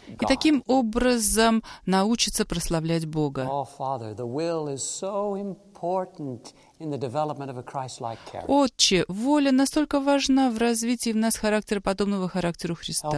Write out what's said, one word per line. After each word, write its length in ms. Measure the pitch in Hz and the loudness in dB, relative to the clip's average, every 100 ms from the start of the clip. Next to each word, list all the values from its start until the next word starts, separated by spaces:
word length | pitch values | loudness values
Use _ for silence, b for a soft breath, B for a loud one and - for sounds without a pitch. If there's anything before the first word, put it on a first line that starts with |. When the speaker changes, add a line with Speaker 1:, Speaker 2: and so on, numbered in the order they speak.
| - | -16
Speaker 1:
И 60 | - | -4
Speaker 2:
God. 120 | 214 | 0
Speaker 1:
таким 360 | 269 311 277 - | 2 4 2 2
образом 960 | 262 226 240 247 240 214 214 226 226 B B - | 2 2 2 2 4 4 4 4 4 B B 0
научиться 580 | 190 208 233 - - | 2 2 2 0 0
прославлять 640 | 214 170 - 165 160 165 160 | -2 0 0 0 0 -2 -2
Бога. 420 | 156 147 135 131 | -2 -2 -2 -4
Speaker 2:
Oh, 160 | 139 127 - | -4 -6 -6
Father, 360 | 135 131 110 107 | -6 -4 -6 -8
the 100 | 120 | -6
will 400 | 139 165 165 147 | -4 -2 -4 -4
is 120 | 135 | -6
so 540 | - - 190 202 208 196 | -6 -6 -6 -4 -4 -4
important 1160 | 202 175 - - 170 185 185 - 143 117 - b b b | -6 -10 -16 -8 -4 -2 -4 -8 -10 -8 -14 b b b
in 100 | 160 | -6
the 80 | 139 | -4
development 520 | 131 143 151 139 135 | -4 -2 -4 -4 -8
of 80 | 127 | -10
a 60 | |
Christ-like 540 | - 143 127 - 120 113 - | -8 -8 -8 -8 -10 -10 -12
character. 180 | 95 - | -10 0
Speaker 1:
Отче, 580 | 285 269 - - 185 - | 2 2 2 2 4 2
воля 440 | 190 254 302 277 | -2 2 4 4
настолько 480 | 262 269 311 294 277 | 4 4 2 0 0
важна 480 | 277 277 269 269 262 | 2 2 4 4 4
в 80 | 220 | 2
развитии 540 | 233 226 233 240 233 | 2 2 0 -2 0
в 60 | 220 | 0
нас 200 | 220 - | 0 2
характера, 420 | 214 214 - 202 | 2 0 0 -2
подобного 460 | - 190 202 202 180 | -2 0 0 0 -2
характеру 460 | 185 175 - 170 | -2 -2 -2 -6
Speaker 2:
Help 40 | 170 | -6
Speaker 1:
Христа. 320 | - 160 151 | -4 -4 -2